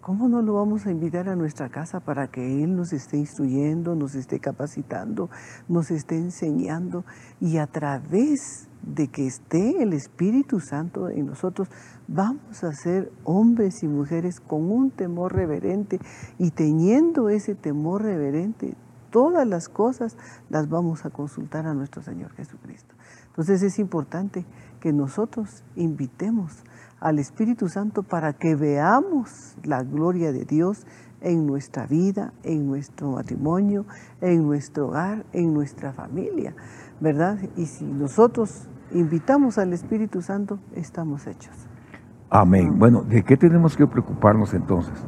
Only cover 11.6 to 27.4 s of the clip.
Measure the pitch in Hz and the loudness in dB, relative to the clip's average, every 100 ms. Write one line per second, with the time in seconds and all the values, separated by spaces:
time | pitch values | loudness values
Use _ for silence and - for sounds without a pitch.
11.6 | 190 - - - - 156 202 277 - - | -8 -8 -20 -20 -6 -2 0 -2 -10 -8
12.6 | 175 143 170 185 185 - - 180 226 233 | -8 -4 -2 -2 -2 -8 0 4 6 6
13.6 | 202 175 160 143 143 165 175 170 - 156 | 2 0 -2 -2 -2 -2 -2 -6 -6 -2
14.6 | 165 226 269 - 185 170 180 185 175 151 | 0 2 0 0 -6 -2 -2 0 0 -2
15.6 | 190 190 202 185 - - - - 180 - | -2 -2 -2 -6 -8 -18 -20 -2 -2 2
16.6 | 156 156 175 247 330 311 220 208 196 196 | 2 4 4 6 4 2 0 0 -2 -6
17.6 | 156 147 156 196 214 180 143 147 196 226 | -4 -2 -2 -2 -2 -2 -2 -2 -4 -6
18.6 | - - - - - 220 285 349 254 175 | -10 -10 -18 -20 0 4 6 4 2 0
19.6 | - - 220 254 233 - - - - 156 | -6 0 0 0 -6 -8 -20 -20 -4 -2
20.6 | 151 165 175 160 156 - 143 - 151 156 | 0 0 -2 -4 -8 -8 -10 -8 -10 -6
21.6 | 160 143 139 - 143 170 - - - - | -4 -4 -6 -10 -12 -12 -14 -14 -16 -16
22.6 | - - _ _ - - - - 160 190 | -20 -20 _ _ -20 -20 -16 -6 0 2
23.6 | 196 185 196 170 139 165 196 190 175 - | 2 0 -2 -2 -4 -6 -6 -8 -12 -16
24.6 | - - 165 147 139 165 226 - 208 - | -20 -6 0 0 0 -2 -4 -4 -10 -12
25.6 | - - 170 147 131 - 185 226 170 - | -18 -4 -4 -2 -8 -6 -2 -2 -4 -10
26.6 | - - - _ 160 151 139 - | -20 -20 -20 _ 0 0 -2 -2